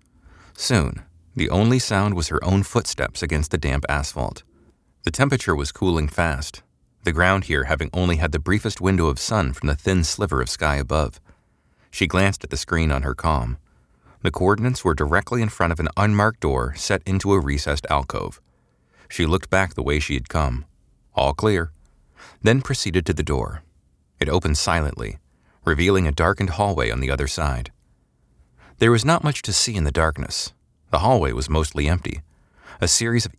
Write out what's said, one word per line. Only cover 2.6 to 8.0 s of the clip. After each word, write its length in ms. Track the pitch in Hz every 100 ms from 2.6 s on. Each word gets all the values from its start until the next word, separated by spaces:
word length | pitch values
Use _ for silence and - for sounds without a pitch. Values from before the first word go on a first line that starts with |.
footsteps 580 | 95 120 - - 65 -
against 280 | 76 76 76
the 60 | 76
damp 300 | 73 69 -
asphalt. 540 | 71 71 - 60 - - _ _ _ _ _
The 60 | 87
temperature 460 | - 135 135 - 73
was 160 | 71
cooling 340 | - 95 80 76
fast, 560 | - 82 67 - - _ _ _ _
the 80 | 87
ground 320 | 78 90 98
here 200 | - 73
having 240 | 67 76 78
only 220 | 90